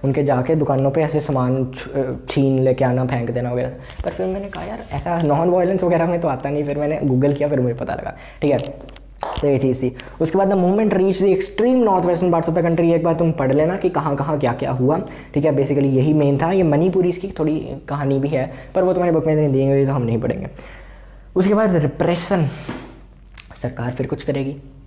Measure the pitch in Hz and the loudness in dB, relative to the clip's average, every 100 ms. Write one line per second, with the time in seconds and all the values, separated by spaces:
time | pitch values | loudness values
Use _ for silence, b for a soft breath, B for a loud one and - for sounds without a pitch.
0 | 135 139 143 127 127 156 139 135 135 160 | 0 0 2 0 2 0 2 2 2 0
1 | 151 151 151 135 127 131 127 - - 143 | 0 -2 -2 -2 0 0 -2 -6 -8 -4
2 | 131 127 - - 139 131 131 127 131 127 | -4 -6 -4 0 2 4 2 2 2 2
3 | 127 127 120 123 123 123 127 - B B | 0 -2 -2 -4 -4 -4 -4 -8 B B
4 | - - 185 190 202 - 185 226 - 143 | -8 -4 -4 -4 -8 -10 -10 -12 -10 -8
5 | 170 170 156 143 170 180 180 190 180 170 | -4 0 2 2 2 2 2 2 2 2
6 | 165 170 170 127 139 147 143 143 147 151 | 2 0 -2 -2 -4 -4 -2 -2 -2 -2
7 | 147 127 143 143 147 143 123 117 - - | 0 2 2 2 0 0 0 -2 -6 -6
8 | - - B B 143 131 - - - - | -8 -12 B B 0 0 -2 -12 -16 -20
9 | - - - - 143 135 131 127 123 - | -20 -12 -6 -2 0 2 2 0 -2 -6
10 | B B 160 190 196 196 180 202 220 190 | B B 0 2 2 2 2 2 2 2
11 | 190 185 196 190 - - 233 254 226 185 | 2 2 2 2 0 0 2 4 4 4
12 | 175 170 180 170 165 165 170 165 170 165 | 2 2 2 2 2 0 2 2 4 4
13 | 170 165 170 156 131 139 156 190 185 151 | 2 2 2 2 2 2 2 0 0 0
14 | 151 143 151 151 123 117 139 131 127 160 | -2 -2 -2 0 0 -2 -4 0 2 2
15 | 202 B B 143 156 143 135 143 139 131 | -2 B B 0 2 2 2 2 2 4
16 | 143 151 143 139 160 190 170 147 180 185 | 4 4 4 2 2 2 4 4 2 2
17 | 180 175 196 - 156 151 - 135 - 143 | 2 0 -6 -2 -2 -2 -4 -12 -8 -4
18 | 139 139 143 147 151 B B 180 185 180 | 0 0 0 -2 -4 B B 0 2 2
19 | 175 160 160 156 151 131 135 139 135 135 | 2 2 2 2 2 2 2 2 2 0
20 | 117 113 123 - - B B B B B | 0 -2 -2 -4 -6 B B B B B
21 | B B B 185 185 208 220 180 147 - | B B B 0 2 2 2 2 0 0
22 | - 170 - 190 147 B B B B B | -2 0 0 0 0 B B B B B
23 | B - - - - - 127 127 123 123 | B -20 -20 -20 -20 -10 -8 -6 -8 -6
24 | 131 135 - 139 135 147 - - | -6 -4 -4 -4 -4 -8 -16 -20